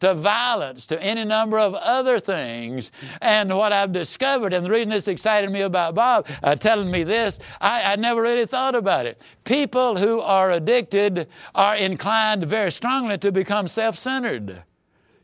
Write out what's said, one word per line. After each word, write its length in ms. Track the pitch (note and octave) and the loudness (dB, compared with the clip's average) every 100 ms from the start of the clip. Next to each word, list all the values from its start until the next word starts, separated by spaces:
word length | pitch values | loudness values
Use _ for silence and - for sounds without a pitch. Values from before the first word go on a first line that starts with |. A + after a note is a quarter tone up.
to 120 | F#3+ | 0
violence, 720 | E3+ F#3+ A3+ B3 A3 C#3 C3 - | 2 2 0 0 -2 -4 -8 -6
to 160 | D#3+ | -4
any 220 | G#3 A3+ | -2 -2
number 340 | G#3+ G#3+ A3 A3 | 0 0 2 2
of 160 | G#3 | 2
other 440 | G3 F#3+ B3+ B3+ A#3 | 0 0 0 2 0
things. 720 | - E3 B2 A#2 A#2 C3 - - C3+ - | 0 -4 -4 -6 -6 -6 -8 -14 -16 -2
And 340 | A#3 G#3+ G3 F#3+ | 2 2 2 2
what 160 | G#3+ | 2
I've 200 | G3+ G3 | 2 2
discovered, 600 | F3+ D#3+ - C4+ C#4 G3+ | 0 -4 -2 0 0 0
and 140 | F3+ F3+ | 0 2
the 40 | |
reason 220 | A3+ G#3 | 0 2
it's 160 | G#3+ G3+ | -2 -2
excited 420 | F3+ A3 G#3 G3 | -2 2 2 2
me 120 | G3 | -2
about 320 | G3 F3+ E3 | 0 0 0
Bob, 320 | E3 B3 A3+ - C#3+ | 2 4 2 0 -2
uh, 120 | - D3 | 0 2
telling 340 | G#3+ A3 F#3 | 2 2 0
me 120 | F3+ | -2
this, 360 | E3 A3+ G#3+ - - - | 0 0 0 -4 -14 -2
I, 300 | G3 A#3 G3 | 0 0 0
I 40 | G3+ | 0
never 240 | A#3 A#3 | 0 0
really 240 | A#3 A#3+ | 0 0
thought 300 | A3+ B3+ C4+ | 0 -2 0
about 320 | B3 G3 D3+ A#2+ | 0 2 0 -2
it. 160 | - - _ | -8 -20 _
People 520 | - C#4 C#4+ B3 B3 F#3+ | -2 0 2 0 0 2
who 240 | G#3 A3+ | 0 0
are 300 | F3+ F#3+ F#3+ | 2 2 4
addicted 800 | E3+ D#3+ A#3+ - G3 G#3 F3 D#3 - - | 2 2 0 2 2 2 0 -6 -12 -8
are 220 | - G3+ G#3 | 2 2 2
inclined 680 | F#3+ E3+ G3 A3 G#3+ G#3 | -2 -2 0 0 2 0
very 280 | D#3 A3 F#3+ | -2 0 -2
strongly 440 | - A#3+ C4+ A#3 G3 | -2 -2 -2 -2 -2
to 160 | G3+ | 0
become 360 | F#3+ F#3+ G#3 F3+ | 0 0 -2 -2
self-centered. 960 | A3 A3 - B3+ C4 A#3 B2 G2 F#2 - _ _ _ _ _ | -2 -2 -2 -6 -4 -4 -6 -8 -12 -18 _ _ _ _ _